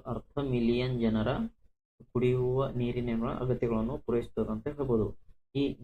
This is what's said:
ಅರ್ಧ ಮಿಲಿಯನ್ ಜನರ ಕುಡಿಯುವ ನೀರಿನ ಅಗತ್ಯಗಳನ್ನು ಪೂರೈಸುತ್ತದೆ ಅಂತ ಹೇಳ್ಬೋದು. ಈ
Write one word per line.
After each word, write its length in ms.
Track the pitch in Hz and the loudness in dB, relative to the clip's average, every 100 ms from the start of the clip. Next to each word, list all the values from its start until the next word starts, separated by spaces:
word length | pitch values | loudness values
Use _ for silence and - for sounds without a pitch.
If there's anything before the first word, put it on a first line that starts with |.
| - | -6
ಅರ್ಧ 340 | 117 - - | -8 -6 -4
ಮಿಲಿಯನ್ 600 | 139 123 117 120 127 123 | 0 2 2 2 0 0
ಜನರ 280 | 113 110 110 143 226 - - _ _ _ | 2 2 2 0 -2 -8 -20 _ _ _
ಕುಡಿಯುವ 640 | - 123 123 127 127 131 135 | -6 0 2 2 2 0 0
ನೀರಿನ 600 | 123 120 120 120 113 123 | 0 -2 -2 -2 -2 -2
ಅಗತ್ಯಗಳನ್ನು 680 | 151 127 120 120 113 113 143 | -2 -2 0 0 0 0 -4
ಪೂರೈಸುತ್ತದೆ 540 | - 120 113 - 107 | -2 -2 -2 -4 -2
ಅಂತ 160 | 110 143 | -2 -4
ಹೇಳ್ಬೋದು. 480 | 147 135 117 101 - - - _ 135 | -4 2 2 2 -4 -16 -20 _ -2
ಈ 200 | 139 - | -2 -2